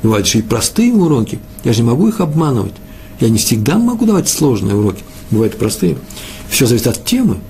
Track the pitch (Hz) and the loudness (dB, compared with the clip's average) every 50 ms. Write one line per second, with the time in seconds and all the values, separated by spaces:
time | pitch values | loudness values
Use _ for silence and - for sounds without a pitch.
0 | - 110 110 104 98 - - 117 107 - 117 113 - - - - 226 240 247 214 | 2 2 2 2 0 2 0 0 0 0 -2 -2 -2 -2 0 2 2 4 4 4
1 | 180 165 151 123 107 - - 120 - - - - - 131 117 110 117 117 120 139 | 4 4 2 2 0 -2 -4 -10 -12 -16 -20 -6 -2 0 0 2 2 2 2 2
2 | 196 226 208 - 185 160 147 160 165 151 131 113 98 98 - - - - - - | 2 0 2 0 -2 0 0 0 0 0 0 0 -2 -4 -8 -12 -18 -20 -20 -20
3 | - - - - 123 117 113 107 - - 127 110 107 123 160 214 240 240 240 226 | -20 -20 -4 0 2 2 2 2 2 0 0 0 2 2 2 2 2 2 0 2
4 | 240 220 208 185 - - - - 160 143 123 101 98 104 101 104 104 104 - - | 2 2 2 2 2 0 -2 0 2 2 2 2 0 0 0 2 2 0 -2 -4
5 | - - - - - - 110 107 113 107 - - 117 107 104 - - 85 76 - | -10 -18 -18 -20 -6 -2 0 2 2 0 0 -2 -2 -2 -2 0 0 0 0 -2
6 | - - - - - - - - - - - - 139 113 127 113 - 123 110 - | -8 -14 -16 -16 -14 -14 -14 -14 -12 -6 0 0 2 4 2 2 2 0 -2 -2
7 | - - - 254 254 190 107 - - - | -4 -2 0 2 2 2 0 0 -6 -14